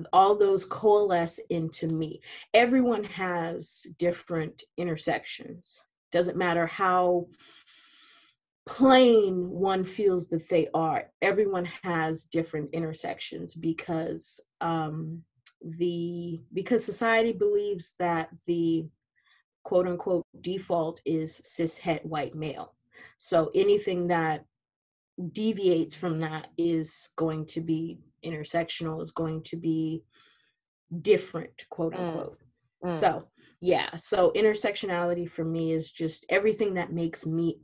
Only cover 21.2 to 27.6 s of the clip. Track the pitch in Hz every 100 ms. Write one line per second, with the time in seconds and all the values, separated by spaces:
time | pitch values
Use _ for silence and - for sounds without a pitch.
21.2 | 160 - - - 165 - 175 156 160 156
22.2 | 139 156 156 - - _ _ - - -
23.2 | - 170 156 190 202 202 196 180 175 170
24.2 | 160 151 - _ _ _ _ _ _ -
25.2 | 175 208 220 196 185 165 - - 180 160
26.2 | 160 156 - - 170 165 156 - - -
27.2 | 160 156 151 165